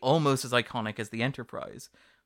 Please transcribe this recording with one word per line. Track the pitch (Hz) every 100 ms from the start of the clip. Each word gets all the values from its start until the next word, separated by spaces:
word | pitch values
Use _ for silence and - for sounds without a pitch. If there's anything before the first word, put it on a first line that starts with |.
almost | 131 160 147 135
as | 123
iconic | 123 117 123 107 104
as | 107
the | 113
Enterprise. | 120 135 123 - - - - _ _ _